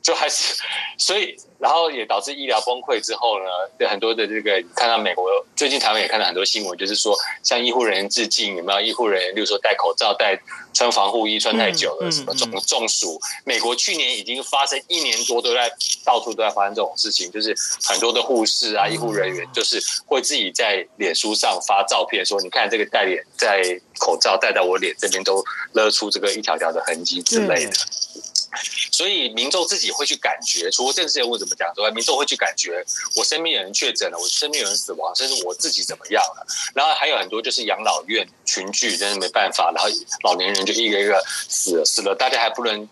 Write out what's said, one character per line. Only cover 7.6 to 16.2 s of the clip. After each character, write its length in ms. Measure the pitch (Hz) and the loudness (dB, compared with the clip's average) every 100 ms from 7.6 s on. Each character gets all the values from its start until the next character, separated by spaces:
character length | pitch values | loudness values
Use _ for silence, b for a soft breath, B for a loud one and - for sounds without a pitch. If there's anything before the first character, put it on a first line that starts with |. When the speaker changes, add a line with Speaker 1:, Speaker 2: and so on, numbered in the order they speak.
| 127 | 2
Speaker 1:
护 100 | 123 | 2
人 140 | 117 95 | 2 2
员 80 | 98 | 0
致 180 | - 107 | -2 0
敬， 260 | - 107 92 | 0 0 -4
有 60 | |
没 80 | 87 | 0
有？ 60 | 98 | 0
医 100 | 110 | 0
护 160 | 107 117 | 0 2
人 140 | 95 | 2
员， 120 | 90 | 0
例 60 | 98 | -2
如 60 | 101 | 0
说 100 | 101 | 0
戴 140 | 113 | 2
口 200 | 101 85 | 2 2
罩、 180 | - 110 | 2 0
戴， 260 | 101 110 95 - B B | 2 2 0 -4 B B
穿 180 | - 120 | 2 2
防 180 | 117 98 | 4 2
护 160 | 117 107 | 2 0
衣 140 | 107 | 0
穿 160 | 113 110 | 0 2
太 160 | 107 | 2
久 240 | 85 90 78 | 2 -2 -2
了， 40 | 90 | -2
Speaker 2:
嗯， 60 | |
Speaker 1:
什 100 | 156 | -2
么 120 | 131 | -2
中， 120 | - 117 | -2 -2
Speaker 2:
嗯， 20 | |
嗯。 60 | 98 - | -2 -2
Speaker 1:
中 200 | 139 113 | 0 0
暑。 320 | - 92 78 B B | 0 -2 -4 B B
美 140 | - 117 | -2 0
国 160 | 117 | 0
去 220 | 123 - 175 | 0 0 0
年 180 | 127 | 0
已 80 | 120 | -2
经 220 | 101 127 | -6 -8
发 220 | 131 139 139 | -2 0 2
生 120 | 139 - | -2 -2
一 120 | 175 | -2
年 160 | 143 117 | 0 0
多 160 | 131 117 | 0 0
都 140 | 120 | 2
在， 180 | 123 117 - - - | 2 0 -2 -4 -2
到 160 | - 120 | 2 2